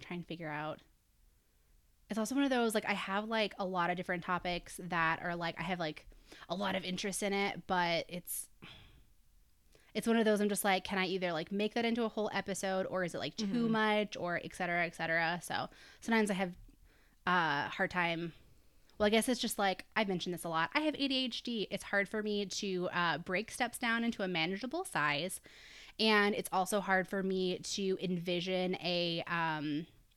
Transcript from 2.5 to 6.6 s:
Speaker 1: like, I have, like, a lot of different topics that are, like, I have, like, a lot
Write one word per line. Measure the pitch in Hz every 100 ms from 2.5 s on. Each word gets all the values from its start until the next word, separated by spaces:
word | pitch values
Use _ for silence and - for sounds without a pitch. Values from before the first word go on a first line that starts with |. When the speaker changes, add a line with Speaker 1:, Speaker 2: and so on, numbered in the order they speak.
| 254 233 214
Speaker 1:
like, | -
I |
have, | 196 - 196 214
like, | 220 202 -
a | 185
lot | 185 170
of | 180
different | 180 180 175
topics | 175 180 175 - -
that | 180 170 160 165
are, | 175 170
like, | 170 -
I |
have, | 165 175
like, | 160 156 - - - - -
a |
lot | 175